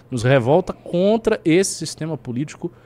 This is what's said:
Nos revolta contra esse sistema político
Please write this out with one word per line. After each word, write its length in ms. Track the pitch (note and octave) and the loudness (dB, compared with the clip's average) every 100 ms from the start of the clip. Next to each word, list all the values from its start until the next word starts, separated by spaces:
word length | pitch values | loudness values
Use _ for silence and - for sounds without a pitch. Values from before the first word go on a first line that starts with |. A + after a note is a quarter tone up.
| - | -8
Nos 140 | B2+ | -2
revolta 500 | A#2 C3+ A2+ E3 F#3 | 4 4 4 2 2
contra 680 | - - F3 G3 A3+ A3 G#3+ - | -8 -6 0 2 2 0 -2 2
esse 300 | E3 G3 - | 2 2 -4
sistema 420 | D#3 - D#3 D3+ | -10 -10 -8 -8
político 540 | - A#2+ D3+ - E3+ - | -8 -6 -6 -8 -12 -14